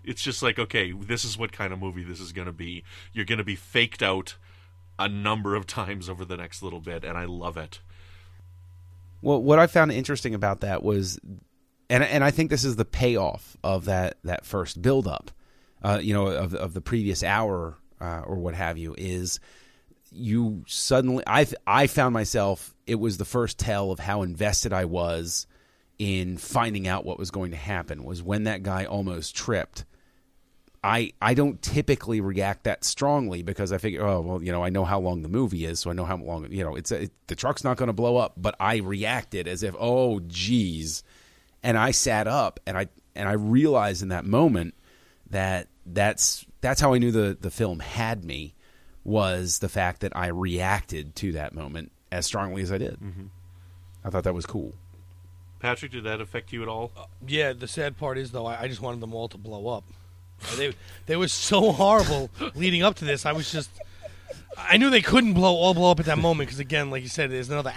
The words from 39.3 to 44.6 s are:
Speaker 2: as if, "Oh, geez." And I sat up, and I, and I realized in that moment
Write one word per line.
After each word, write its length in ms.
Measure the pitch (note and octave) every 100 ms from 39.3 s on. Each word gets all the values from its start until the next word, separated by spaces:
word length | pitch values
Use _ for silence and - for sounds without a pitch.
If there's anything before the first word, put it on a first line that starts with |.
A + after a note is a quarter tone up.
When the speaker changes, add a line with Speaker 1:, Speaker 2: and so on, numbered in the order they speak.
| F#2+ E2+
Speaker 2:
as 160 | F#2
if, 120 | G#2 E2+
"Oh, 400 | A#2 B2+ B2 G#2 E2+
geez." 760 | F2 G2 A#2+ F#2 D#2+ D#2+ D#2 - - - _ _ _ A#2+
And 120 | A2+
I 140 | B2+
sat 360 | - B2+ G#2+ G#2+
up, 320 | C#3 G2+ - F#2+
and 100 | F#2+
I, 100 | G2 - _ -
and 140 | G2+
I 40 |
realized 680 | G#2 G#2 B2 D3+ B2 G#2 F2+
in 80 | F#2+
that 160 | F2 G2
moment 480 | A#2+ D#3+ F#2+